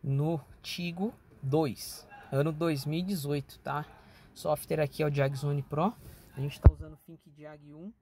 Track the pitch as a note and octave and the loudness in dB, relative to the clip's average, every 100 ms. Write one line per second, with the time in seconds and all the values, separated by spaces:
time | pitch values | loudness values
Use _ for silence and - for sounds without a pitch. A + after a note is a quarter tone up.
0 | C#3+ C3+ D3+ E3 - - - - F3 E3+ | 0 2 2 0 -4 -16 -10 -6 -4 -2
1 | G#3 - - - C3+ D3+ D#3 G2 - - | -4 -4 -20 -8 0 2 2 -2 -10 -14
2 | - - - C3+ D3+ D3+ E3+ D3 D3 D#3 | -16 -20 -4 2 2 2 2 2 0 -2
3 | F#3 G3 C#3+ D3 C#3 - - C#3+ D3+ - | 0 -2 0 -2 -2 -10 -6 -4 -6 -14
4 | - - - - - D3+ - D#3 D3 - | -20 -20 -20 -6 0 0 0 0 0 2
5 | D3+ C#3 C#3 C#3 C#3+ C#3+ C3+ D3 F#3 A#3+ | 2 4 2 2 0 0 0 0 0 0
6 | - - - - C#3+ - - - D#3 D3+ | -16 -18 -16 -6 -4 6 6 6 -14 -16
7 | - E3 - D3 D3+ D3+ D3 D3+ F#3 A3+ | -20 -20 -20 -20 -18 -18 -18 -14 -14 -16